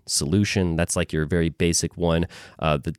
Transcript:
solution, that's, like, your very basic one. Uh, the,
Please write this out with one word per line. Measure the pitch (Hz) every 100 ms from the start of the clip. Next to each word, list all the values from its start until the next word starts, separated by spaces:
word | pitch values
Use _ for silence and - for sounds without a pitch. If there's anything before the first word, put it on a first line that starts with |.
| -
solution, | - 71 98 101 101 90 82
that's, | 85 90
like, | 85
your | 78 76
very | 87 82
basic | - 85 82 82 -
one. | 85 82 85 - - -
Uh, | 78 73
the, | 82